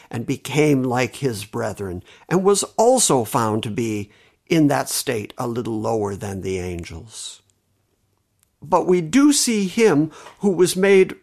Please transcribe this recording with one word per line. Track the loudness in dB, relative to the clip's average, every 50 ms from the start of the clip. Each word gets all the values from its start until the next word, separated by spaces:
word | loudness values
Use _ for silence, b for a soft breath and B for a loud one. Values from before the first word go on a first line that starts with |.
| B B
and | -10 -10 -6
became | -6 -6 -6 -6 -6 0 0 2 4 2 2 0
like | 0 0 0 -2 -2 -4
his | -4 -4 -4 -4 -4 -10
brethren | -10 -8 -8 -6 -6 -8 -8 -8 -8 -8 -10 -12 B B B B B
and | -2 2 4
was | 2 2 2 0 -6 -2
also | 2 4 4 4 4 4 2 2 0 0
found | 0 -2 -2 0 0 0 -2 -2
to | -4
be | -6 -4 -4 -4 -4 -4 -6 b b b b b b b b -2
in | 0 2 2
that | 2 2 0 -2 -4
state | -6 -6 -4 -4 -6 -6 -6 -10 -10 -8
a | -6
little | -6 -4 -6 -6 -6 -6 -6
lower | -4 -2 -2 -2 -2 -4 -6
than | -6 -8 -8 -8 -8
the | -6 -6 -6 -4
angels. | -6 -6 -8 -8 -10 -12 -14 -16 -18 -16 -18 -16 -16 -16 -16 -18 _ _ _ _ _ _ _ _ _ _ _ _ _ _ _ _ _ _ _ _ _ _ _ _
But | -8 -2 0 0 2
we | 2 2 0
do | 0 0 2 4 6 6 4
see | 4 0 0 0 0 -2 -2
him | 0 2 4 4 4 4 2 0 B B B B B B
who | -2 0
was | 2 4 2 2 2
made | 0 2 6 6 6 6 4 0 -14